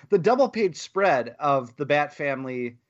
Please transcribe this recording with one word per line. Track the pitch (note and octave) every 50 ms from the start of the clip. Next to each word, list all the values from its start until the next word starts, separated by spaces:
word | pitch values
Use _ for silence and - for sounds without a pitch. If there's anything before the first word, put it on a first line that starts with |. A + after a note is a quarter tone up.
| - -
The | G3+ F#3+
double | D3+ G#3 B3 B3+ C4+ A3+
page | - A3 G#3+ F3+ D3+
spread | - - - - F#3+ G3 F#3 D3 B2+ A#2 A#2 - -
of | D3 C#3+ C#3 C3+ B2 A#2+ -
the | - D3
Bat | C3+ D3 D3 D3 C#3+ -
family | - D3+ C#3 C3+ C3 C3 C3 B2+ B2 B2 A#2+ A#2 _ _